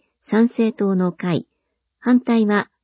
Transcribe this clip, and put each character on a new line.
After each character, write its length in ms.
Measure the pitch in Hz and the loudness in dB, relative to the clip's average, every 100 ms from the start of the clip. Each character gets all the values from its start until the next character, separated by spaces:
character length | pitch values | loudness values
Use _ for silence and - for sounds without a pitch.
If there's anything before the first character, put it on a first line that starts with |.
| _ _ | _ _
参 220 | - 208 | -4 0
政 320 | 233 - 226 - | 0 0 -4 -2
党 180 | 202 | -2
の 180 | 190 180 | 0 -2
会。 340 | 175 180 160 - _ _ _ _ _ | -4 -4 -4 -6 _ _ _ _ _
反 220 | 247 247 | 0 0
対 260 | 247 233 208 | 2 0 0
は 240 | 208 - _ | -2 -4 _